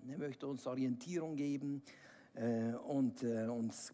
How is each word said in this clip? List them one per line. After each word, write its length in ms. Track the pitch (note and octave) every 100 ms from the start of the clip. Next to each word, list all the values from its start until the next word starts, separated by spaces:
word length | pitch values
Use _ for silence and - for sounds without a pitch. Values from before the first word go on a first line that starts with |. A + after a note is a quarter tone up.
| B2
er 80 | C#3
möchte 300 | D3 C3 C#3
uns 180 | C3 C3
Orientierung 680 | B2+ C3 A#2+ E3 F3 D#3+ D3+
geben, 480 | C#3+ C#3+ C#3+ C#3 C#3 - - - - -
äh, 380 | A#2 A2+ A2+ A#2+ -
und, 360 | C#3+ B2+ -
äh, 240 | B2 A2+ A2+
uns 460 | A#2+ A2+ A2+ -